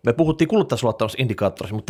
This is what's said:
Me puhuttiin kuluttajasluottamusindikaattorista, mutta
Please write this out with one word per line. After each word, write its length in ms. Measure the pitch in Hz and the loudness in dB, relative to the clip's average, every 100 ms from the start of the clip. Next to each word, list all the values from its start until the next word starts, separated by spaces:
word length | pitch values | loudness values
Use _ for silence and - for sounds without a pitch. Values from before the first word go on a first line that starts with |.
Me 80 | - | 0
puhuttiin 340 | 113 160 156 160 | 2 2 2 2
kuluttajasluottamusindikaattorista, 1300 | 220 180 117 117 - 110 - 123 101 101 - 92 | 2 2 0 0 0 -4 -2 -4 0 -2 -2 -8
mutta 100 | 107 | -6